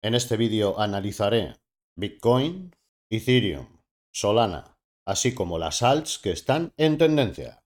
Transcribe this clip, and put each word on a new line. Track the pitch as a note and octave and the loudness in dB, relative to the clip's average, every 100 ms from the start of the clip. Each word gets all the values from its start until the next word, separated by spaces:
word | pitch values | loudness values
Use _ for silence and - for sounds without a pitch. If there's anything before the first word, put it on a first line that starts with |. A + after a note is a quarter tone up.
En | G#2+ A#2+ | 2 0
este | A#2+ A2+ | 0 0
vídeo | A2+ G#2+ G2+ F#2+ | 0 2 0 0
analizaré | G#2+ G2+ G2 G2 G2+ A2+ D#2+ - _ _ _ | -2 -2 -6 -2 0 0 -2 -10 _ _ _
Bitcoin, | - G2 - A#2 B2+ C#3+ F3+ F#3 _ _ _ _ | -10 -10 -2 2 2 2 -6 -14 _ _ _ _
Ethereum, | A2 A#2 B2+ G#2+ D2 B1+ _ _ _ _ | -6 2 2 2 -4 -10 _ _ _ _
Solana, | - G2+ A2 A2+ D#2+ - _ _ _ - | -4 2 4 2 -2 -12 _ _ _ -6
así | G2 - | -2 -2
como | - F2 E2 | -2 -4 -4
las | E2 - | -4 0
alts | A#2+ C#3+ D3+ - | 2 0 -2 -6
que | G#2 | -4
están | F2+ - C#3 E3+ _ | -4 -2 -2 -2 _
en | D#3 D3+ | 0 4
tendencia. | D#3+ D3+ A#2+ - A#2+ - | 4 4 0 -2 -12 -14